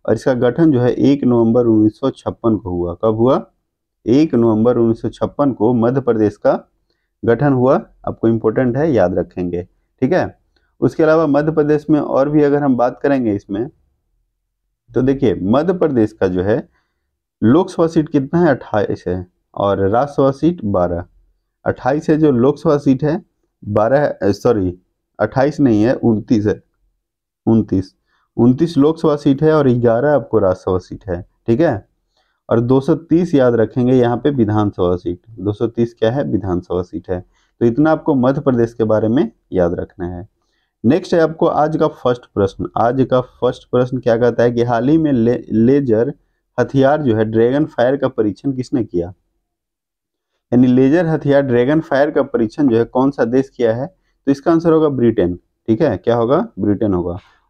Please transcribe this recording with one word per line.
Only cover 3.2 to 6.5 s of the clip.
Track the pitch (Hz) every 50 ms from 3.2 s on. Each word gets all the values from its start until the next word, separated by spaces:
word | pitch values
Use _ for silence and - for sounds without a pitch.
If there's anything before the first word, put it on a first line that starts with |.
| 117 127 143 202 233 - _ _ _ _ _ _ _ _ _ _ -
एक | 107 120 143 165 160 -
नवंबर | 117 117 113 110 107 110 123 120
उन्नीस | 120 117 113 113 -
सौ | - 110
छप्पन | - - - 92 - - 143 139
को | 110 - 104 120 123
मध्य | 117 110 120 135 135
प्रदेश | 131 123 113 110 107 101 -
का | - - 135